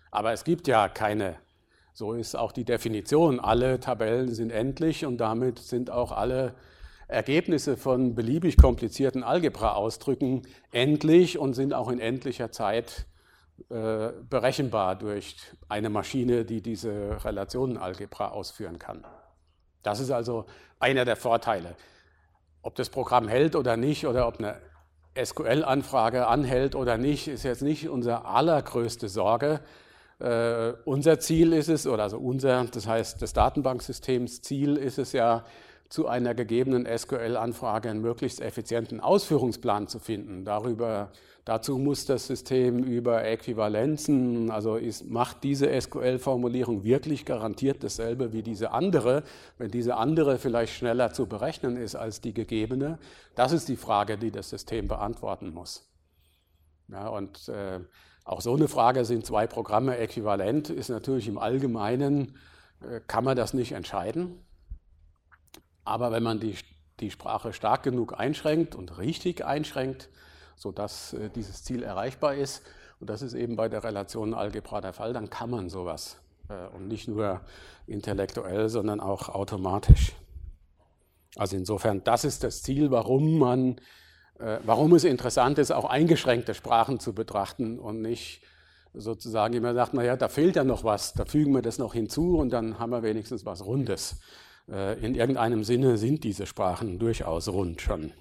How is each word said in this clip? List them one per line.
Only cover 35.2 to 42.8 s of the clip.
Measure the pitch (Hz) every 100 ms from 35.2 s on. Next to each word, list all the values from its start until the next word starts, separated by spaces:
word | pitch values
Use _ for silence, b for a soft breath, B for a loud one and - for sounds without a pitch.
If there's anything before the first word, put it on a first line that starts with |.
| 117 113 - B B B B
zu | - 135
einer | 120 120
gegebenen | 117 110 117 131 123
S-Q-L-Anfrage | 120 117 - 127 113 120 117 117 120 107 113
einen | 107
möglichst | 117 117 131 -
effizienten | 120 - 113 117 113 110
Ausführungsplan | 127 196 - 147 120 104 120 104 101
zu | 113
finden. | - 104 101 92
Darüber, | 98 107 120 113 117 104 98 B B B
dazu | - 110 - 131
muss | 139 139 -
das | 127 -
System | 127 - 127 127 120